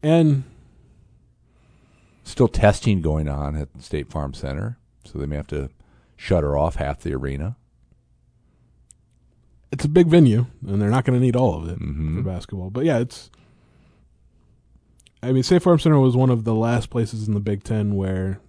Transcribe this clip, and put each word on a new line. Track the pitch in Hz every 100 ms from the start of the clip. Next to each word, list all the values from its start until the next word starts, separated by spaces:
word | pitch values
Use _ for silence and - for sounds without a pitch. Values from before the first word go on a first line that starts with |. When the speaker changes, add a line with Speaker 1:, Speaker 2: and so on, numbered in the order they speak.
Speaker 1:
And | 151 165 156 139 131 - _ _ _ _ _ _ _ _ _ _ _ _ _ _ _ _
Speaker 2:
Still | - - 123
testing | - 104 101 - 98
going | 80 78 76
on | 69 71 76
at | 71 -
State | - 78 71
Farm | 82 69
Center, | 64 69 69 104 120 _ _
so | - -
they | 71
may | 73
have | 71
to | 76 69 _ _ _ _ _
shutter | - 90 73 71
off | 80 -
half | 71 76
the | 82
arena. | 67 67 69 85 123 _ _ _ _ _ _ _ _ _ _ _ _ _ _ _ _ _ _ _ _ _
Speaker 1:
It's | 135 147
a |
big | 156 170
venue, | 170 139 110 123 - -
and | 98
they're | 104
not | 123
gonna | 127 127
need | 127 120
all | 127 78
of | 82
it | 85
Speaker 2:
Mm-hmm. | 76 73 78 82
Speaker 1:
for |
basketball. | 95 90 - 98 92
But, | 107 160
yeah, | 127
it's, | 120 - - _ _ _ _ _ _ _ _ _ _ _ _ _ _ _ _ _ - _
I | 123
mean, | 131
State | 127 180
Farm | 180 165
Center | 170 151
was | 131 123
one | 131
of | 123
the | 110
last | 110 113 120 110
places | 123 110 113 107
in |
the | 104
Big | 104 101
Ten | - 110 104 101
where | 95 95 95 98